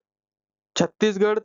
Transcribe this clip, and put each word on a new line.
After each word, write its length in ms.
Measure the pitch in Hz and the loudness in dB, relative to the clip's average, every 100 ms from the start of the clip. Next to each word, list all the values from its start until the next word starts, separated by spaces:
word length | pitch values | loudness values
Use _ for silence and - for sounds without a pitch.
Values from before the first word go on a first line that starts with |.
| _ _ _ _ _ _ _ - | _ _ _ _ _ _ _ -2
छत्तीसगड 600 | 170 - 214 190 208 214 | -2 0 -2 0 0 0